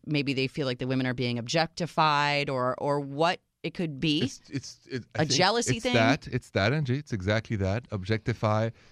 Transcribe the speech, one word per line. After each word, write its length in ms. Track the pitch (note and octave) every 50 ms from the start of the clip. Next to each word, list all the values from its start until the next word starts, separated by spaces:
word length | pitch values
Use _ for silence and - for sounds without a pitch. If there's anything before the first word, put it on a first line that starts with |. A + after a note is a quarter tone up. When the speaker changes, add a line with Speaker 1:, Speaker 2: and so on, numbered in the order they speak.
| -
Speaker 1:
maybe 260 | - D3+ C#3+ C3 C#3 C3
they 140 | C3 C3
feel 180 | C3 - D#3 C#3
like 140 | C3 B2 -
the 80 | C3
women 180 | B2+ C3 C3 B2+
are 80 | B2+ B2
being 240 | C3 B2 B2 A#2+
objectified, 1120 | A#2+ A#2 B2 D#3+ E3 D#3+ D#3+ - - E3+ D3+ - E3+ D#3 D#3 D3 C#3+ D3 D3 D3 C#3+ C#3+ D3
or, 260 | C3+ B2+ B2 B2+ - -
or 200 | - C#3+ C#3+ D3
what 400 | C#3 C#3 C#3 C#3+ D#3+ F3 F3+ - _ _ _ _
it 140 | - E3 -
could 240 | - F3 D#3+ C#3 C3
be? 240 | E3 D#3 D3 D3+ -
Speaker 2:
It's, 180 | C3+ - - - -
it's, 300 | - C3 - - - - _ -
it, 120 | C3+ B2 - - -
I 60 | -
Speaker 1:
A 40 | D#3+
Speaker 2:
think 40 | C3+ B2+
Speaker 1:
jealousy 380 | D3 F3+ G3 A3+ A#3 - - -
Speaker 2:
it's 80 | A3 -
Speaker 1:
thing? 100 | B3 A#3+
Speaker 2:
that. 340 | - - A#3 - - -
It's 220 | - - B2 - -
that, 240 | - G2+ G2 A2+ C#3+
Angie. 240 | D#3+ D3 A#2+ B2+
It's 160 | D3 D3+ - A#2+
exactly 420 | F#2+ F2+ G#2 G#2+ A2 - - A#2
that. 280 | G2 G2 F#2 G2+ A#2+ - -
Objectify. 800 | A2 G2 F#2 G2 A2+ G#2+ - B2 A2 - - G#2+ G#2+ G#2+ A2+ A2+ - - - -